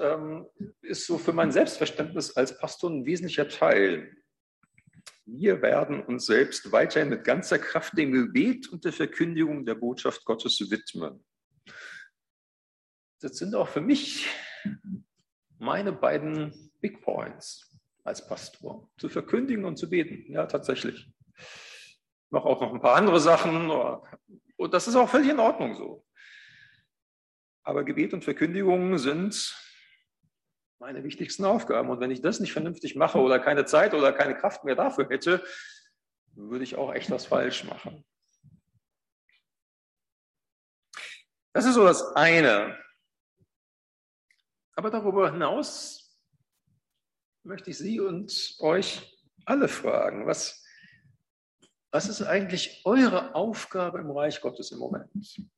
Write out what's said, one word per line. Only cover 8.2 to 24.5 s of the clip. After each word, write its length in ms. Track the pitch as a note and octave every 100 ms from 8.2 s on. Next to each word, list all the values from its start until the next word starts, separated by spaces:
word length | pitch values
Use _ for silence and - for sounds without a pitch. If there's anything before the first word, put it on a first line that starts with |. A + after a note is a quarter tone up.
| A#2+ B2+ G#3 - -
und 160 | E3+
der 80 | E3+
Verkündigung 760 | D3+ D3+ - E3+ E3 D#3+ D3 A#2+
der 100 | A2
Botschaft 500 | A#2+ B2 A#2+ - -
Gottes 340 | A2+ A#2 - G2
widmen. 540 | G#2+ - F2+ D#2 - _ _ _ _ - - - - - _ _ _ _ _ _ _ _ _ _ _
Das 160 | B2+ -
sind 180 | F3+ G#3
auch 140 | E3+
für 100 | D3
mich 480 | F#3 C#4+ - - - - - - - - - - - _ _ _ _ -
meine 340 | A#2 E3 G3+
beiden 800 | D#3 D#3 D3+ D3+ D#3 D3+ - - _
Big 200 | G#3 -
Points 760 | - - - - - - _ _ _ _
als 240 | - - -
Pastor, 640 | - - - - - - _
zu 100 | D3+
verkündigen 560 | - - A#3 C4+ A3
und 140 | F#3 D#3
zu 120 | E3
beten. 400 | F3 D3+ C3+ -
Ja, 160 | D3+ D#3
tatsächlich. 640 | C#3+ - C3 - - - _ _ -
Ich 960 | - - - - - _ _ _ -
mache 180 | D3 C#3+
auch 100 | B2+
noch 140 | A#2
ein 80 | A#2+
paar 140 | C3 C3+
andere 260 | G3+ E3+
Sachen, 500 | D3+ E3 F3 E3 E3 D3 B2 B2 - - _ - _